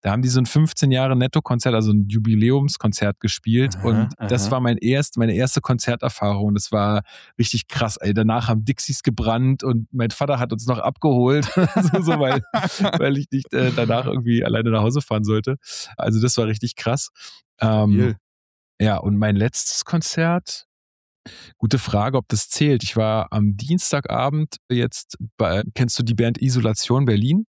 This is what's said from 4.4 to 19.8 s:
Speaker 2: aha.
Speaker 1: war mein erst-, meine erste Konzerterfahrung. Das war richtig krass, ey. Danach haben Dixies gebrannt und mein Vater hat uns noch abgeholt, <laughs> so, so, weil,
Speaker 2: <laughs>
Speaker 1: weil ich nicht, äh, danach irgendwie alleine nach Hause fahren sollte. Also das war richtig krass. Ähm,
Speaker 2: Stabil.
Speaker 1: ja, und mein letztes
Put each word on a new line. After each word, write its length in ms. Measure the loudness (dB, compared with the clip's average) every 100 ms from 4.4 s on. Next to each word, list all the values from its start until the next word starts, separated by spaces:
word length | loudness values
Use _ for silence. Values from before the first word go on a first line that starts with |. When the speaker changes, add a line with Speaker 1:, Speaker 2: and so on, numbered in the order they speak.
| 0
Speaker 2:
aha. 60 |
Speaker 1:
war 80 | 0
mein 180 | 0 0
erst-, 400 | 0 0 0 0
meine 160 | 0
erste 280 | 2 0 -2
Konzerterfahrung. 920 | -2 -2 -2 -2 -4 -2 -2 0 0 0
Das 160 | 0
war 300 | 0 0 0 -4 -18 -20 -4
richtig 280 | -2 -2 -4
krass, 300 | -4 -4 -2
ey. 160 | -2
Danach 340 | 0 2 0 0
haben 180 | -2 -2
Dixies 360 | -4 -4 -2
gebrannt 600 | -2 0 0 2 2 0
und 240 | 0 -2 -2
mein 180 | -4 -4
Vater 280 | -2 -2 0
hat 120 | -2
uns 140 | -4 -4
noch 100 | -2
abgeholt, 680 | -2 -2 2 2 4 2 0
<laughs> 100 | 0
so, 460 | 2 2 2 2
so, 180 | 0 0
weil, 220 | 2 0 -2
Speaker 2:
<laughs> 460 | -4 -4 -2 -2 0
Speaker 1:
weil 180 | 0 -2
ich 100 | -2
nicht, 200 | -6 -4
äh, 180 | -2 0
danach 340 | 0 0 0 -2
irgendwie 360 | -4 0 0
alleine 280 | 2 0 0
nach 100 | 2
Hause 200 | 2 0
fahren 220 | -2 -2
sollte. 320 | 0 0 -2 -6 -8 -14 -14 -6
Also 240 | -2 0
das 160 | 0 0
war 80 | -2
richtig 280 | -2 -6 -6
krass. 340 | -4 -4 -6 _ -20 -20 _ _
Ähm, 60 | 0 2 4
Speaker 2:
Stabil. 220 | 4 2 -2 _ _ _ _ _ _
Speaker 1:
ja, 180 | 0 0
und 200 | 0 0
mein 200 | 2 2
letztes 480 | 0 -2 -6 -6